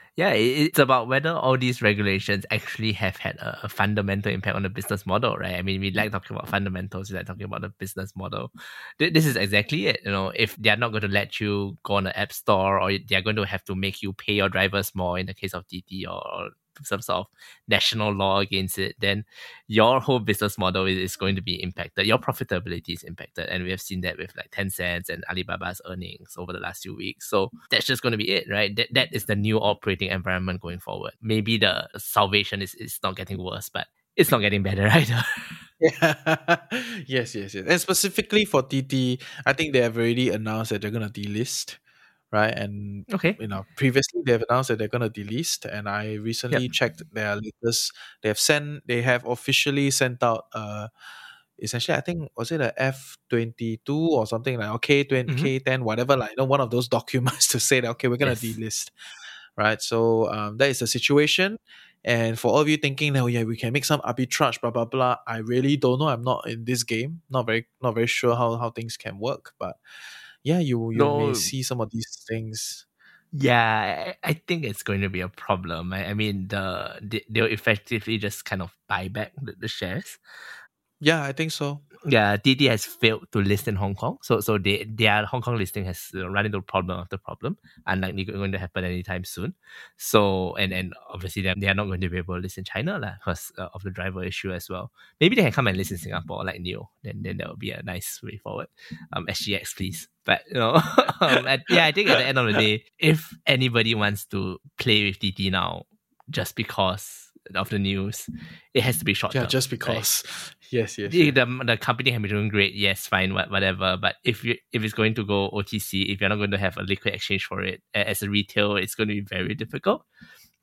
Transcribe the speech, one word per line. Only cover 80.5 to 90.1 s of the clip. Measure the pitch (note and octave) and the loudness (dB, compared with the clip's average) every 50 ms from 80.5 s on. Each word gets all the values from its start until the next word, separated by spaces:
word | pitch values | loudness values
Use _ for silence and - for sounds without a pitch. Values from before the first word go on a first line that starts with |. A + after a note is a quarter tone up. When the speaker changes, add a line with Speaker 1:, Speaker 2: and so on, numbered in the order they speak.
| - - - - _ _ _ _ _ _ | -18 -20 -20 -20 _ _ _ _ _ _
Speaker 2:
Yeah, | D3 D3+ E3 D#3+ C#3+ | 2 2 2 2 2
I | C#3 C3+ | -2 -4
think | C3+ D#3+ D#3+ - | -4 -4 -4 -4
so. | - D3+ C#3+ C#3+ D3 - _ - - - | -4 -4 -4 -6 -6 -12 _ -20 -10 0
Speaker 1:
Yeah, | C#3+ B2+ A2+ G#2 G2+ G#2 | 4 4 6 6 4 4
D | G#2 - C#3 C3 | 4 6 4 6
D | B2+ C#3+ | 6 6
has | B2+ A#2 G#2+ - | 4 4 2 -2
failed | - - - - A2 A2 G#2+ - - - | -6 0 2 4 4 4 2 -2 -2 0
to | A2 | 2
list | G2 G2 G2+ G2+ - | 4 4 4 2 2
in | - G#2 | 0 -2
Hong | F#2 G2+ G2 G2 | 0 -2 -2 -2
Kong. | - - B2+ - - - | -2 -4 -4 -4 -4 -2
So, | - A#2+ G#2 | 0 2 2
so | G#2 - G#2+ | 2 2 0
they, | G#2 F2+ F#2+ G2+ G2 - | 2 2 2 0 0 -2
their | A2 A2 G#2+ A2+ G#2+ G2+ G#2+ G#2+ | -6 -2 2 4 4 6 4 2
Hong | G2+ - B2 A2+ | 0 -2 -4 -2
Kong | B2 A#2+ | -2 -2
listing | A2+ G2 F2+ - G#2 F#2+ | 0 -2 -2 -4 -4 -6
has, | F#2 F2+ - - - - | -6 -6 -8 -10 -10 -8
uh, | F#2+ F#2 F2+ | -8 -6 -2
run | G2 G2+ G#2 | 0 0 0
into | G#2+ G#2 G2 | 0 -2 -4
problem | F2+ - - F#2+ F2+ F2+ F#2 F2+ | -4 -2 0 0 0 0 -2 -6
after | F2 - - F#2+ | -8 -8 -10 -10
problem, | - - D#2+ - - C3 G3+ - _ - _ - - | -10 -12 -10 -8 -6 -6 -6 -8 _ -20 _ -10 -4
unlikely | - G2 F#2+ F#2 F#2 - G2 F#2 | -2 -2 -2 -2 -2 -4 -4 -6
go-, | F#2 - | -6 -4
going | G2 G2 G2 G2 | -4 -4 -4 -4
to | F#2+ | -4
happen | F#2+ F#2 - F#2+ F2+ | -6 -6 -6 -4 -4
anytime | F2+ F2+ F2+ F2+ - F#2 F2 F2+ | -2 -4 -4 -6 -6 -6 -6 -8
soon. | - - - F#2 D3 F#3 _ _ - - - - - _ | -8 -8 -8 -8 -8 -8 _ _ -20 -20 -20 -20 -20 _
So, | - - - | -12 -2 2